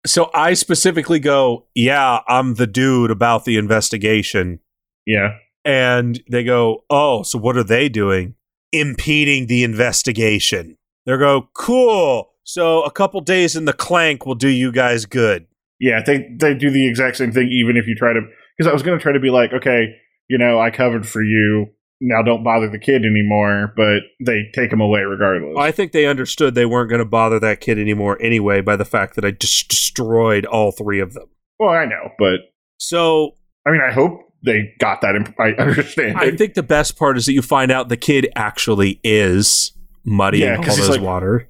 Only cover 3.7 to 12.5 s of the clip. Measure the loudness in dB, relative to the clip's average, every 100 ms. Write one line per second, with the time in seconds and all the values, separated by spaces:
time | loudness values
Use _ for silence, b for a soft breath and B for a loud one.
3.7 | 0 0 -2 0 0 0 -2 -4 -8 _
4.7 | _ _ _ -4 -2 -2 -6 _ _ -2
5.7 | 0 2 2 0 -6 -4 -4 0 2 0
6.7 | -2 _ 0 2 0 -4 -4 -2 0 0
7.7 | 0 0 0 0 0 -4 -12 _ _ _
8.7 | -4 -4 -4 -2 0 2 0 0 0 0
9.7 | 0 -2 -2 -4 0 0 0 0 -4 -6
10.7 | -18 _ _ -6 0 2 0 -4 -10 0
11.7 | 2 4 2 0 -2 -6 _ -12